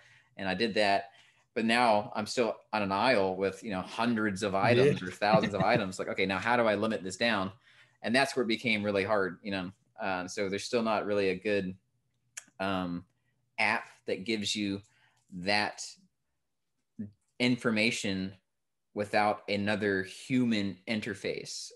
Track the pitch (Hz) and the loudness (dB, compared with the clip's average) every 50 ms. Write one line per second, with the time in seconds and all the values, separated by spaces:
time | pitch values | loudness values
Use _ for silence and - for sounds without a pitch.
0 | - - - - _ _ _ - 98 95 92 92 117 113 95 107 104 101 98 98 | -20 -20 -20 -20 _ _ _ -8 -4 -4 -2 0 -2 0 2 2 4 4 4 2
1 | - - - - - _ _ _ _ _ _ 120 113 113 117 123 123 120 107 104 | 0 -4 -16 -20 -20 _ _ _ _ _ _ -2 2 4 4 6 6 6 6 4
2 | 101 - - 110 107 104 - 131 117 110 - - - _ - 107 104 95 98 98 | 2 -2 -6 -6 -6 -2 0 0 0 0 -2 -6 -8 _ -2 -2 0 0 2 2
3 | 113 127 127 104 95 95 92 92 98 95 95 - - 113 98 92 87 - - - | 4 4 4 4 4 2 0 0 -2 -2 -2 -4 -8 -6 -6 -6 -6 -6 -4 -2
4 | 113 120 120 110 107 107 95 92 110 101 95 95 98 113 120 - 135 143 - 90 | -2 0 0 0 0 0 -2 -2 -2 -2 0 2 4 4 6 6 6 6 4 2
5 | 92 90 - - 104 104 107 - 104 104 104 95 92 104 120 117 104 92 95 - | -4 -10 -6 0 4 6 6 6 4 2 0 2 4 4 4 4 2 -2 -4 -6
6 | 95 - 110 - 95 92 95 92 101 117 120 120 117 110 104 101 107 113 107 - | -6 -6 -2 0 0 0 0 0 2 2 2 4 4 4 2 2 0 0 -2 -4
7 | 87 92 - - 117 117 110 101 95 95 - - _ _ - - - _ _ _ | -4 -8 -4 -2 0 0 2 0 -2 -4 -8 -12 _ _ -20 -20 -20 _ _ _
8 | - 107 113 131 139 135 - 131 120 107 113 110 - 123 110 104 101 104 101 98 | -4 0 2 2 2 2 0 -2 0 0 -2 -2 0 0 0 0 0 2 2 2
9 | 95 104 110 101 95 90 85 - - 104 98 95 90 92 101 _ _ _ _ - | 2 2 2 0 0 -2 -4 -8 -8 -6 -6 -4 -6 -8 -12 _ _ _ _ -8
10 | 110 98 92 90 90 90 - 107 101 95 98 98 - - - 120 110 110 107 98 | -4 -4 -4 -4 -4 -6 -6 -4 -4 -4 -4 -4 -4 -2 -2 0 0 2 0 0
11 | 85 101 104 101 98 95 90 90 - 107 104 101 95 92 92 - _ _ _ _ | 0 0 0 2 2 0 0 -2 -2 -2 0 0 -2 -4 -8 -12 _ _ _ _
12 | _ _ _ _ _ _ _ - - _ _ - 95 98 95 92 90 87 87 87 | _ _ _ _ _ _ _ -18 -18 _ _ -6 -4 -2 -2 -2 -4 -4 -6 -8
13 | 92 _ _ _ _ _ _ _ _ _ _ - 110 104 113 - - - - _ | -10 _ _ _ _ _ _ _ _ _ _ 0 0 2 0 0 -4 -8 -20 _
14 | _ - 98 90 95 110 113 107 101 98 - 107 104 101 98 101 - _ _ _ | _ -6 -6 -4 -2 -4 -2 -2 -2 -4 -2 -2 -2 -2 -4 -6 -8 _ _ _
15 | _ _ _ _ _ _ - 90 87 98 104 104 104 - - - - - - _ | _ _ _ _ _ _ -14 -6 -2 0 0 2 0 -2 -4 -8 -14 -14 -16 _
16 | _ _ _ _ _ _ _ _ _ _ _ _ _ _ _ _ _ _ _ - | _ _ _ _ _ _ _ _ _ _ _ _ _ _ _ _ _ _ _ -14
17 | 104 98 - _ _ _ _ _ 123 123 123 120 - 123 110 107 107 117 120 - | -14 -14 -14 _ _ _ _ _ 0 0 0 0 0 -2 0 2 0 0 0 -2
18 | - 104 95 95 95 98 101 - _ _ _ _ _ _ _ _ _ _ _ 104 | -4 -4 -4 -4 -4 -6 -10 -14 _ _ _ _ _ _ _ _ _ _ _ -6
19 | 104 104 - 107 104 107 104 - - - 101 101 101 104 107 98 107 101 98 95 | -6 0 0 2 2 2 0 -2 -4 -4 -2 -2 0 0 0 0 0 0 0 0
20 | 92 - - - - - 131 127 123 117 113 104 101 101 92 - _ - 113 107 | -2 -6 -10 -16 -6 -2 0 2 2 2 2 0 0 -4 -6 -8 _ -6 -4 -4
21 | 107 120 98 - - - 73 - - - - - - - - | -4 -6 -8 -6 -6 -6 -6 -6 -8 -10 -12 -12 -12 -14 -12